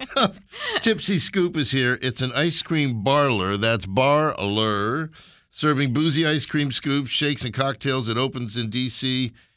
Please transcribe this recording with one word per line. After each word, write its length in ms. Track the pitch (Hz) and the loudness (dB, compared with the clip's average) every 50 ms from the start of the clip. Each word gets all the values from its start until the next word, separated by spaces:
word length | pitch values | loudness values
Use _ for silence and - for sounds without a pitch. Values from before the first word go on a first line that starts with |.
| 262 254 - | -10 -4 0
of 220 | 277 247 196 - - - _ - - - 508 453 - | 2 2 2 0 -4 -18 _ -14 -10 -6 -4 -4 0
Tipsy 380 | - 226 220 160 - - 202 175 | 2 2 2 2 0 0 0 0
Scoop 360 | - - - 196 180 180 147 | 0 0 0 0 0 0 0
is 160 | 156 143 - | -2 -2 0
here. 280 | - 135 127 123 127 - | 0 2 2 2 2 0
It's 220 | - 131 120 - 135 | -2 -4 -2 -2 -4
an 100 | 127 113 | -2 0
ice 300 | 131 151 170 160 - - | 0 0 0 0 -2 -2
cream 420 | - 165 156 147 135 120 110 98 | -2 0 0 2 0 0 0 0
barlor. 540 | 131 139 147 143 139 123 101 92 95 101 101 | 2 2 4 4 2 2 2 0 0 0 2
That's 240 | 101 113 117 113 90 | 2 2 2 0 -2
Barlur, 1300 | 98 98 117 131 139 143 151 156 156 - - 98 101 101 107 110 110 104 101 101 110 123 156 160 156 160 - - - - - _ _ | 0 2 2 4 4 4 4 2 2 0 -2 -2 -2 0 0 2 2 2 0 0 0 -2 -2 -4 -6 -10 -16 -20 -20 -20 -20 _ _
serving 420 | _ - 147 151 147 131 143 131 117 | _ -2 0 2 2 2 2 0 2
boozy 340 | 143 156 160 139 156 160 | 2 2 2 2 2 2
ice 200 | 151 156 151 120 | 2 2 0 -2
cream 260 | - - 147 147 139 123 | -2 -2 -2 -2 -2 -2
scoops, 380 | - - 143 139 143 139 120 | -4 -2 0 0 0 0 -2
shakes, 340 | - - 151 147 147 - - | -2 -2 0 0 -2 -2 -4
and 100 | 123 101 | -4 -2
cocktails. 540 | - 135 135 135 - - 143 131 131 117 110 | -2 -2 -2 -2 -4 -2 -2 -2 0 -2 -2
It 100 | 113 117 | -2 -2
opens 380 | 131 135 - 135 120 110 101 | -2 -2 -4 -6 -8 -6 -6
in 140 | 120 117 113 | -6 -6 -4
D 180 | 101 123 127 127 | -2 -2 -2 -2
C 440 | - - - 131 127 127 131 117 - - _ _ _ | -4 -4 -2 -2 0 -2 -2 -4 -6 -10 _ _ _